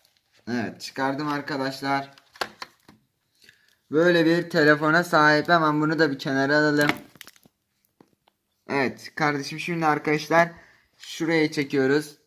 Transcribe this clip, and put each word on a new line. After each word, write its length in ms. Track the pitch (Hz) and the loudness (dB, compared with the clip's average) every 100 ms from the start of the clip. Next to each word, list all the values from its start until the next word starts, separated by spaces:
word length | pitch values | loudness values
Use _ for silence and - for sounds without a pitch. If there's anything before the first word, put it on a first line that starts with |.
| _ _ _ _ - | _ _ _ _ -8
Evet, 300 | 120 101 - | -6 -6 -10
çıkardım 480 | - - 135 139 151 | -14 -6 -4 -4 -6
arkadaşlar. 840 | 143 139 147 135 135 139 139 135 - _ - - - - _ _ _ _ _ _ _ _ _ _ _ _ | -6 -6 -6 -6 -6 -4 -4 -4 -14 _ -12 -12 -12 -20 _ _ _ _ _ _ _ _ _ _ _ _
Böyle 360 | 143 175 170 160 | 2 4 4 4
bir 240 | 170 170 | 2 0
telefona 540 | 175 147 151 151 160 | 2 4 4 2 0
sahip. 440 | 175 165 151 151 147 | 2 4 4 4 2
Hemen 320 | 170 156 151 | 2 2 0
bunu 180 | 151 160 | 0 2
da 120 | 156 | 0
bir 80 | 135 | 0
kenara 380 | 160 135 139 147 | -4 -2 2 2
alalım. 340 | 151 147 147 - - _ - - _ _ _ _ _ _ _ _ _ _ _ _ - | 2 2 0 -2 -14 _ -20 -20 _ _ _ _ _ _ _ _ _ _ _ _ -8
Evet 440 | 139 123 110 - | -4 -4 -6 -12
kardeşim, 440 | - 151 147 139 156 | -4 -2 -2 -6 -10
şimdi 260 | 151 170 160 | -8 -2 0
arkadaşlar 680 | 147 151 151 156 165 170 - - _ _ _ | 0 0 -2 2 2 2 -2 -20 _ _ _
şuraya 560 | - - 160 165 151 | -16 -8 -2 0 0
çekiyoruz. 640 | 151 139 143 131 143 151 - | -2 -2 0 2 2 -2 -10